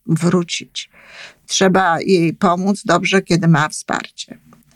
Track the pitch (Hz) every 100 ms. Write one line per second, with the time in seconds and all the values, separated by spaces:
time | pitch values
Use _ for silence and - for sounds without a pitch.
0 | - 160 175 180 175 - - - - _
1 | - - - - - - 190 185 185 160
2 | - 185 165 151 185 180 196 202 - 175
3 | 190 190 - 170 165 151 151 - - -
4 | - - - - _ - _